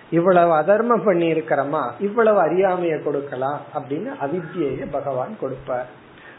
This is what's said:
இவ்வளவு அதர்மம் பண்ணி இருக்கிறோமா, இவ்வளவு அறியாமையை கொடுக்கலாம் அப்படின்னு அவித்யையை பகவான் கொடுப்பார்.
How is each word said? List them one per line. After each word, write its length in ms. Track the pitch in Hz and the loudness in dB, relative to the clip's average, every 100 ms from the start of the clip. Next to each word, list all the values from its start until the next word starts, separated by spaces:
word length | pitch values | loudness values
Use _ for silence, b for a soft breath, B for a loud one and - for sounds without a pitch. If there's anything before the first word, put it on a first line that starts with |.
| B | B
இவ்வளவு 420 | 160 175 180 170 | 0 4 6 6
அதர்மம் 500 | 160 151 208 233 226 | 4 4 4 4 2
பண்ணி 280 | 180 175 170 | 2 2 2
இருக்கிறோமா, 600 | 160 156 143 139 156 123 113 | 0 0 0 0 -2 -4 -4
இவ்வளவு 400 | 196 220 220 208 | -4 2 4 4
அறியாமையை 640 | 160 175 190 180 175 151 | 2 2 2 2 -2 -2
கொடுக்கலாம் 580 | 151 143 139 127 131 143 - | -2 -4 -4 -4 -4 -4 -8
அப்படின்னு 360 | 151 127 147 226 - | -10 -6 -6 -6 -6
அவித்யையை 680 | 143 175 160 175 147 127 139 | -6 -6 -6 -4 -4 -4 -6
பகவான் 460 | 143 139 127 127 214 | -6 -4 -4 -6 -6
கொடுப்பார். 480 | 135 127 - 127 127 - - B B | -8 -8 -6 -6 -8 -14 -20 B B